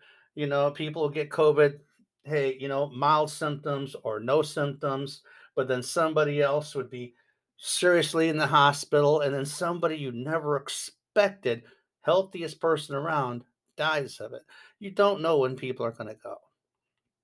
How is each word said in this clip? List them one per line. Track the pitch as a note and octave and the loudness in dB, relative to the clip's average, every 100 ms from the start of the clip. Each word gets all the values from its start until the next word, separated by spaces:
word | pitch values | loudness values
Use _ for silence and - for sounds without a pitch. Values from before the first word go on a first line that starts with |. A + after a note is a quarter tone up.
| _ _ _ D3+ | _ _ _ -6
you | D3 | -2
know, | C#3+ C#3+ | 2 0
people | D3 D#3 D#3+ D3 | 0 -6 -2 -2
get | D3+ D3 | -2 -4
covid, | - D3+ D3 D3 D3 _ _ _ _ | 4 6 8 4 4 _ _ _ _
hey, | C#3+ D3+ C3+ C3+ | -4 0 0 -2
you | C#3 | -4
know, | C#3 D3 | -2 -2
mild | B2 C#3+ D#3 D3 | 0 4 4 2
symptoms | - D#3 D3 D3+ C#3 C#3 - | -2 -4 -4 -4 -4 -6 -8
or | A2+ G#2+ | -6 -4
no | A#2+ D#3 | 2 2
symptoms, | D3 D#3 C#3+ C#3 C#3+ C3+ C#3+ - _ - - D3 | 2 -2 -4 -4 -4 -4 -8 -12 _ -20 -6 -4
but | C3 | -2
then | B2 | -2
somebody | B2 F3 D#3+ D3+ D3 D3 | -2 -2 0 2 0 2
else | C#3 D3 D3 C#3 | 2 0 -4 -10
would | B2 | -8
be | B2 B2 _ _ _ _ _ | -12 -14 _ _ _ _ _
seriously | - - F3+ F3 D3+ E3 E3 | -6 2 4 4 2 2 2
in | D3+ | 2
the | C#3+ | 2
hospital, | D3 C#3+ D3 - D3 D3 D3+ | 6 6 4 0 4 4 4
and | C#3 | 0
then | C#3 C#3+ | -2 -6
somebody | - F3 F3 E3+ D#3 | -4 -4 -2 -2 -2
you | C3+ | -6
never | A#2+ C#3+ D#3+ D3 C#3+ | -6 -4 -4 -2 -4
expected, | - - - _ _ G#3 G3 G3 B2+ A#2 - _ _ _ | -4 -10 -12 _ _ 2 2 0 -2 -4 -8 _ _ _
healthiest | D3+ F#3 F#3+ F3 D#3 - | 2 2 0 -8 -10 -4
person | E3 D#3 D3 C#3 | 0 0 -2 -6
around, | D#3+ D3+ B2 A#2+ - _ _ - | -2 -2 -2 -6 -14 _ _ -4
dies | D#3 D#3 B2 - | -2 -2 -4 -10
of | A2 | -14
it. | A#2+ _ - - _ | -14 _ -20 -20 _
You | G3 | -10
don't | F#3 G3+ E3 | 2 2 2
know | E3 D3 | 2 2
when | B2+ C3 | 2 -2
people | B2+ B2 A#2 | -8 -4 -6
are | |
gonna | A#2 A2 G#2+ | -6 -12 -12
go. | A2 - _ _ _ _ _ _ _ _ | -14 -16 _ _ _ _ _ _ _ _